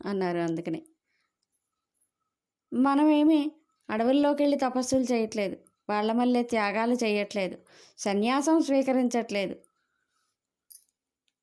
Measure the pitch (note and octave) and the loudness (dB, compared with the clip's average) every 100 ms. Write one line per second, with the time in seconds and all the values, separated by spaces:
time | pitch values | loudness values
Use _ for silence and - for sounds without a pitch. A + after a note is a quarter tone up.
0 | - G3 F3+ F3 E3+ E3 E3 D#3+ - _ | -6 -2 -2 -2 -2 -4 -6 -8 -10 _
1 | _ _ _ _ _ _ _ _ _ _ | _ _ _ _ _ _ _ _ _ _
2 | _ _ _ _ _ _ - A#3+ C4+ C#4 | _ _ _ _ _ _ -8 0 2 4
3 | D4+ D4 D4+ D#4 D4 - _ _ - G#3+ | 4 4 4 4 0 -8 _ _ -8 -2
4 | A#3 C#4+ C#4+ C#4+ D4 C#4 B3+ B3+ B3+ C4 | 2 4 2 2 0 0 -2 -2 0 0
5 | A#3+ A#3+ A3 A3 G3 - _ _ - G#3 | 0 -2 -2 -4 -6 -6 _ _ -6 -2
6 | G#3+ A#3 B3 B3 A#3+ A3+ G3+ G3+ A#3 B3 | 0 2 2 2 0 0 0 0 0 0
7 | A3+ G#3 G3+ G3+ F3+ - _ - - - | 0 -2 -2 -4 -6 -8 _ -20 -20 -8
8 | G#3+ G3+ A3+ C4+ D4 E4 D4 C4+ C4 C4 | -4 -2 0 0 2 2 2 0 2 0
9 | B3 A#3+ A3+ G3+ F#3 - _ _ _ _ | 0 -2 -4 -4 -4 -8 _ _ _ _
10 | _ _ _ _ _ _ - - _ _ | _ _ _ _ _ _ -20 -20 _ _
11 | _ _ _ _ | _ _ _ _